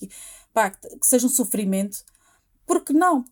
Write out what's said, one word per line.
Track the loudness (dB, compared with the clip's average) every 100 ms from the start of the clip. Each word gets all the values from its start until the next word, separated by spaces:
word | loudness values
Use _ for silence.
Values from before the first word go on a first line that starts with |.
e, | -16 -18 -20 -20 _
pá, | -2 -2
que, | -4 -20 -4
que | 2
seja | 2 2
um |
sofrimento, | 0 -2 -2 0 -2 -4 -8 -18 _ _ _ _ _ -2
porque | -2 2
não? | 2 4 2 -2